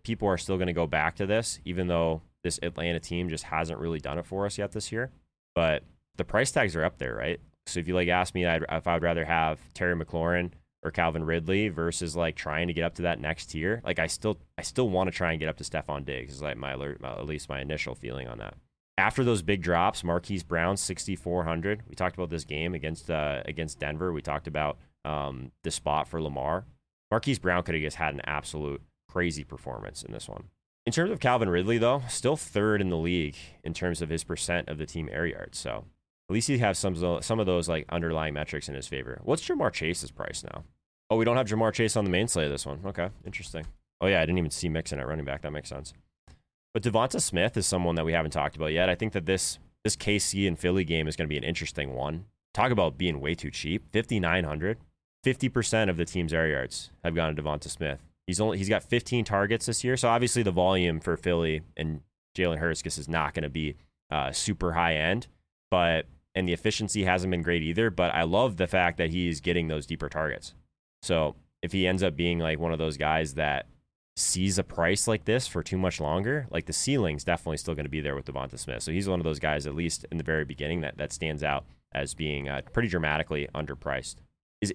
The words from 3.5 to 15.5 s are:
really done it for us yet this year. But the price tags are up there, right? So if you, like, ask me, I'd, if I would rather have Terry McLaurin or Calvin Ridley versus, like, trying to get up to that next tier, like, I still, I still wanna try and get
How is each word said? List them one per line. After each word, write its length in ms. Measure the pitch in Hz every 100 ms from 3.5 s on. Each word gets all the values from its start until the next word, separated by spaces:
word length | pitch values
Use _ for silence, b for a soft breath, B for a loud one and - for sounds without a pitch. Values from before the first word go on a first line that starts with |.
| 80 80 82
really 200 | 85 80
done 180 | 69 78
it 80 | 85
for 200 | 95 101
us 120 | -
yet 140 | 101
this 200 | 110 -
year. 200 | 110 127 - _ _ _
But 300 | - 82 76 - _ _ -
the 80 |
price 280 | - 104 135
tags 240 | - 110 80
are 80 | 82
up 120 | -
there, 180 | 65 55
right? 260 | 65 - - _ -
So 140 | 90
if 80 | 82
you, 80 | 90
like, 140 | 87
ask 260 | 90 92 90
me, 100 | 87
I'd, 180 | 82 -
if 180 | 82 90
I 60 |
would 100 | 85
rather 220 | 85 85 78
have 340 | 82 80 78 -
Terry 220 | - 90 87
McLaurin 560 | 80 85 82 87 87 - _ _
or 80 | 80
Calvin 320 | 85 85 80
Ridley 460 | 80 82 80 98 107
versus, 460 | 82 85 - 85 80
like, 200 | 85 78
trying 320 | - 76 87
to 60 |
get 100 | 80
up 120 | 82 -
to 80 |
that 160 | 87 69
next 280 | 73 80 -
tier, 340 | 80 85 113
like, 160 | - 82
I 80 | 80
still, 300 | - 110 101 - -
I 40 |
still 280 | 82 - 123
wanna 220 | 92 92
try 200 | - 87
and 80 | 80
get 100 | 78